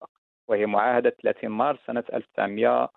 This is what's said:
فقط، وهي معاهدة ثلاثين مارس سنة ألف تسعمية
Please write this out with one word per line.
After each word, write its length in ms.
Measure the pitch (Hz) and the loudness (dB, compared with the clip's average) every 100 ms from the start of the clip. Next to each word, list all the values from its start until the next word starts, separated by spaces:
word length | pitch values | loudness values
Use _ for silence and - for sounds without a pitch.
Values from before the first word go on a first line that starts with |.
فقط، 80 | - _ _ _ - | -20 _ _ _ -4
وهي 180 | 104 107 | 0 0
معاهدة 500 | 104 117 123 120 - | 2 2 2 0 0
ثلاثين 260 | 110 - 113 | -4 -4 -4
مارس 300 | 107 139 147 - | -2 -2 -2 -6
سنة 160 | 120 - | -6 -4
ألف 120 | 120 - | -6 -6
تسعمية 560 | - 101 104 120 123 131 | -4 -4 0 2 2 0